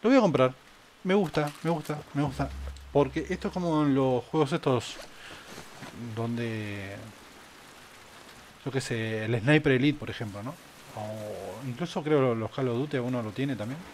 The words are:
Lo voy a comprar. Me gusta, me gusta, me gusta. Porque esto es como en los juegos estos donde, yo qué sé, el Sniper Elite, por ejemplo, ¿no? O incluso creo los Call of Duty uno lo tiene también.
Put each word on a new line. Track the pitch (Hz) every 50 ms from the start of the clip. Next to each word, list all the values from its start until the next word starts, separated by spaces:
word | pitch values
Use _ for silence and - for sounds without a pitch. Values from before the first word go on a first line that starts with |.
Lo | - 214
voy | 262 269
a |
comprar. | 220 190 139 143 131 127 131 - - - - - - - - - -
Me | 185 185
gusta, | 208 202 151 - - 151 147 147 - -
me | 160
gusta, | 170 156 151 - 151 147 151 - -
me | 143 147
gusta. | 143 135 - 143 131 - - - - - - - -
Porque | - 147 143 139 - 165 147 -
esto | 180 175 - 202
es | -
como | 185 180 170 160 151 151
en | 143 135
los | 135 135 131 127 123 117
juegos | - - 160 151 135 170
estos | 165 - 147 127 120 - - - - - - - - - - - - - - - - - - - - - - - 92 117 117 110
donde, | 113 117 117 120 117 120 117 113 110 107 104 101 101 98 98 98 104 110 110 104 - - - - - - - - - - - - - - - - - - - - - - - - - - - - - -
yo | 143
qué | 123 135
sé, | 131 - 131 113 113 110 110 110 110
el | 110 117 117
Sniper | 101 135 151 156 151 147 135
Elite, | 127 127 147 143 147
por | - 113
ejemplo, | 107 - 120 104 95 101
¿no? | 104 123 156 - - - - - - - -
O | 110 107 107 110 110 107 107 - - 95 95 92 - 135 131
incluso | 120 120 - - - 190 151
creo | 151 156 143 131 127 117
los | 113 110 107
Call | - - 135 131
of | 117 117
Duty | 135 147 - 135
uno | 120 123 127 123
lo | 113 107
tiene | 98 - 135 143 135
también. | 104 104 110 135 160 185 -